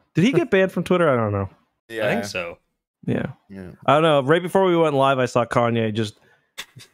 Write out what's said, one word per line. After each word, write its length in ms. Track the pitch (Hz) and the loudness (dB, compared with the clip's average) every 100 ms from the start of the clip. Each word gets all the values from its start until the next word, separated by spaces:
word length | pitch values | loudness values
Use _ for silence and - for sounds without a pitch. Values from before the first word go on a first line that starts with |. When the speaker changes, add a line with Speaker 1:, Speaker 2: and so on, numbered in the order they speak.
| _ | _
Speaker 1:
Did 120 | - 208 | 0 2
he 80 | |
get 180 | 302 330 | 2 2
banned 220 | 190 190 | 2 0
from 100 | 185 | -2
Twitter? 240 | 170 180 165 | -2 2 2
I 60 | 127 | 2
don't 160 | 107 | 0
know. 180 | 101 95 - _ _ _ | -2 -6 -10 _ _ _
Speaker 2:
Yeah. 180 | 113 104 | -4 -2
Speaker 3:
I 40 | |
think 140 | 208 101 | -2 -6
so. 320 | 95 87 85 _ _ _ _ - | -8 -10 -12 _ _ _ _ -6
Speaker 1:
Yeah. 220 | - - - _ | -4 -4 -10 _
Speaker 2:
Yeah. 220 | 95 90 - - | -18 -18 -8 0
Speaker 1:
I 80 | |
don't 100 | 143 | 2
know. 180 | 160 147 | 4 2
Right 180 | 131 165 | 2 0
before 240 | 175 196 190 | 2 0 2
we 100 | 170 | 2
went 180 | 160 | 2
live, 260 | 139 135 135 | 2 2 2
I 60 | 127 | 0
saw 200 | - 117 | 0 0
Kanye 480 | 123 117 117 113 | 0 0 0 -2
just 260 | 107 107 - _ _ _ - - - - | -2 -6 -8 _ _ _ -20 -20 -20 -8